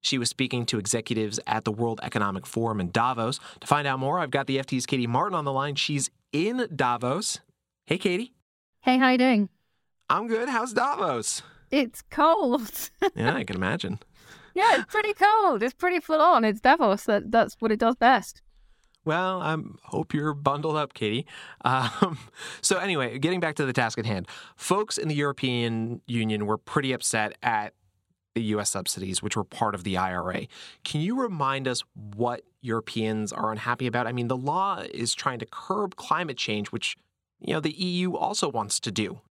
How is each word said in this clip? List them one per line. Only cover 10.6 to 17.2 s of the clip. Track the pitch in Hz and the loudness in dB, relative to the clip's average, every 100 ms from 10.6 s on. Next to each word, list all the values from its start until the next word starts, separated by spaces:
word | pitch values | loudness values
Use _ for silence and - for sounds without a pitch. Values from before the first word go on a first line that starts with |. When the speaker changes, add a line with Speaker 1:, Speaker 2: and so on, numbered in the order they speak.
| 247 | 0
Speaker 1:
Davos? | 214 254 285 185 123 107 - - - _ | 0 0 0 0 0 -2 -6 -8 -20 _
Speaker 2:
It's | 269 247 - - | 0 0 -4 -12
cold. | - 302 330 294 240 220 - - _ | 2 4 4 4 0 -2 -8 -10 _
<laughs> | 392 | -2
Speaker 1:
Yeah, | - - | 2 0
I | - | 0
can | - 185 | -2 -2
imagine. | 92 113 92 - - _ - - - | 0 -2 -4 -8 -12 _ -20 -20 -8
Speaker 2:
Yeah, | - 440 427 | 2 4 4
it's | - | 2
pretty | 427 427 | -2 -2
cold. | 415 403 440 392 240 | 4 4 6 4 2
It's | 233 | -2
pretty | - 359 359 | 0 0 0
full | - 311 | 0 4
on. | 311 294 | 6 6
It's | 220 208 | 4 4
Davos. | 254 254 233 196 | 4 6 4 2
That, | - 208 | 2 0